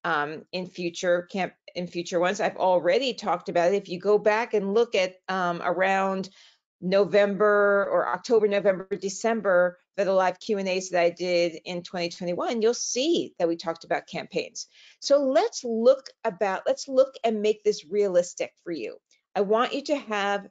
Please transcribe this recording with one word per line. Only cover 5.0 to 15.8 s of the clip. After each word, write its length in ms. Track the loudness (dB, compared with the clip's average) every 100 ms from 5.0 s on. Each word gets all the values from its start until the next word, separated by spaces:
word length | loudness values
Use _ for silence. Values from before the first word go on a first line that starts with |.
| -2 -6 -6
um, 320 | -2 -2 -2
around 640 | -2 0 2 2 0 -2 -6 _ -20 _ _ _
November 1040 | 0 2 4 4 2 2 2 4 4 4 2
or 180 | 0 0
October, 380 | -4 2 2 4
November, 400 | 2 2 0 -4 -6
December, 800 | -6 -4 -2 0 2 2 2 -2 _ -2
for 80 |
the 80 | 2
live 260 | 2 2 -2
Q 200 | -4 -2
and 100 | 0
A's 220 | -2 0
that 100 | 2
I 80 | 2
did 520 | 0 0 2 2 -2
in 180 | -10 -10
twenty 280 | -8 -6 -6
twenty-one, 500 | -4 -6 -4 -4 0
you'll 140 | 0
see 580 | 0 -4 -2 0 0 -2 -2
that 100 | -2
we 80 | 0
talked 280 | -6 -8
about 220 | -6 -6 -6
campaigns. 600 | -12 -6 -8 -8 -12 -16 _ -20 _
So 180 | 2 2
let's 460 | 4 2 0 -4
look 460 | -4 4